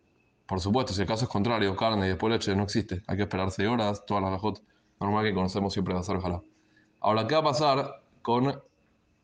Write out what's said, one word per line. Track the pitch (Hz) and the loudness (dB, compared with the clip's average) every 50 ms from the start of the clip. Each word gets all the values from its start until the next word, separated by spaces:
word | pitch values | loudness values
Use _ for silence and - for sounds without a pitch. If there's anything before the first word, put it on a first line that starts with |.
| _ _ _ _ _ _ _ _ _ | _ _ _ _ _ _ _ _ _
Por | - 95 92 | -4 -4 -2
supuesto, | 87 101 107 131 - - | 0 2 2 2 2 0
si | 95 98 | -2 -2
el | 95 | 0
caso | 82 110 107 123 | -2 0 -2 -2
es | - | -2
contrario, | - 101 101 120 117 107 101 98 92 | 0 0 0 2 2 2 0 0 0
carne | 90 113 113 110 101 95 | 0 0 0 2 2 0
y | 95 | 0
después | 92 - 110 110 | 0 0 0 0
leche, | 113 107 - 107 95 | 0 0 0 0 0
no | 98 104 | 0 0
existe. | 98 - 117 - - 92 87 - | 0 0 -2 -2 -2 -6 -8 -6
Hay | - 95 | -4 -2
que | 98 | -2
esperar | 101 98 - 92 95 95 | -2 -2 -2 -2 -2 -2
seis | - - 98 110 | -2 -2 0 0
horas, | 123 120 107 101 101 - - | 2 0 0 -2 -2 -4 -4
todas | - 101 101 | -2 -2 0
las | 95 95 | 0 0
halajot | 95 92 104 107 98 - _ _ _ _ _ _ _ - | -2 -2 -2 -4 -4 -4 _ _ _ _ _ _ _ -4
normal | 98 101 104 107 107 | -2 0 2 2 2
que | 107 95 | 2 2
conocemos | 95 92 92 95 104 98 98 | 2 0 0 0 0 -2 0
siempre | - 101 92 92 92 | 0 -2 -2 0 -2
de | 92 | -2
vaso | 87 98 95 90 | -2 -2 -2 -2
jalado. | 90 90 90 90 - - _ _ _ _ _ _ _ _ _ - | 0 -2 -4 -4 -6 -12 _ _ _ _ _ _ _ _ _ -4
Ahora, | - 107 107 113 113 | 0 2 2 2 2
¿qué | 117 151 | 2 2
va | 156 | 2
a | 151 | 2
pasar | 151 139 151 156 143 135 139 139 - - - _ _ _ _ | 2 2 2 2 4 2 2 0 -4 -8 -16 _ _ _ _
con | - 117 117 123 131 143 135 - - _ _ _ _ _ _ _ _ _ _ _ | -2 0 2 2 2 0 -2 -4 -10 _ _ _ _ _ _ _ _ _ _ _